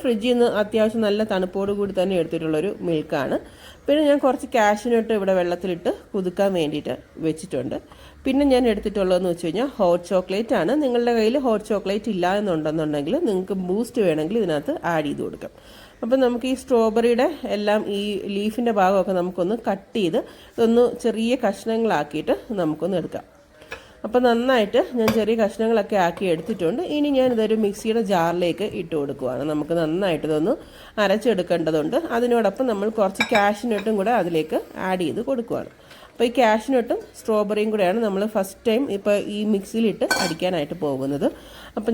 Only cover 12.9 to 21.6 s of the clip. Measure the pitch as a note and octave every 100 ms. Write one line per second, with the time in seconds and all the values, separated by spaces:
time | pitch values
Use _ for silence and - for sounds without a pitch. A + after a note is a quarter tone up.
12.9 | D3 C#3+ C4 E4 F#3+ F#3 F#3+ F3+ F#3+ B3
13.9 | - G3 D#3 D#3 A3 F#3+ D3+ D3 D#4+ -
14.9 | E3 D3 C#3+ C#3+ - - - - - -
15.9 | - A3+ C4 B3+ B3 B3+ C4 - A#3+ A3+
16.9 | A3 A#3 A#3 C#4+ D4+ A#3 G#3 G#3 G#3+ F#3+
17.9 | G3+ G#3 G3+ - G3 G#3 G#3+ A#3 G#3+ F#3
18.9 | G3 F#3 F#3 F3+ F#3 F3 A3+ A3+ G3 -
19.9 | A#3 F#3 G#3 - - - - A#3 A#3 A#3+
20.9 | - A#3+ G#3+ A3+ B3 A#3+ G#3+